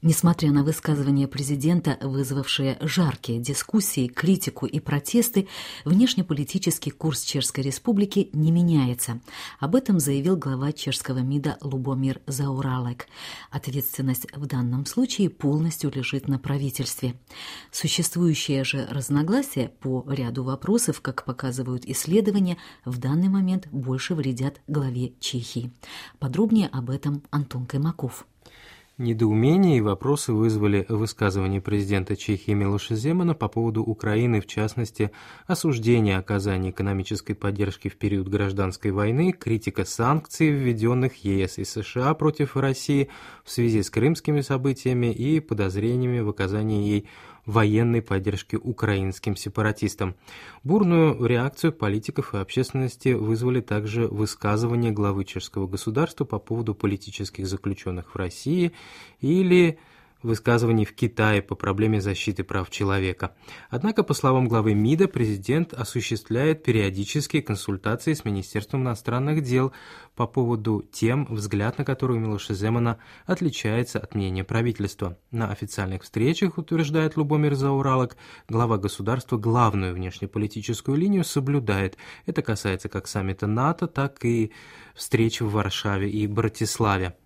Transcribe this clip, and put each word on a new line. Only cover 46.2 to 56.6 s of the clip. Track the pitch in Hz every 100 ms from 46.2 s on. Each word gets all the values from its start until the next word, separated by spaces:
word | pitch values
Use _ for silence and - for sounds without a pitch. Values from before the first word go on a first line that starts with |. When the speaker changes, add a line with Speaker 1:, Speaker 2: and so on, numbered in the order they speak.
Speaker 2:
в | 107
оказании | 104 98 104 107 107 104
ей | 104 - - - - -
военной | 107 107 107 120 117
поддержки | 113 98 95 101 -
украинским | 110 - 117 104 98 95 92 -
сепаратистам. | 98 - 95 107 107 104 - 95 92 - - - -
Бурную | 127 196 196 170 160 123
реакцию | 120 123 131 - 170
политиков | 151 107 104 107 - 135
и | 101
общественности | 95 - 127 135 131 - 131
вызвали | 120 107 113 123 123
также | - 104 107 110 113
высказывания | 101 107 - 104 107 117 120 120
главы | 104 104 98
чешского | 95 - - - 95
государства | 95 - 110 170 - 143
по | 107
поводу | - 113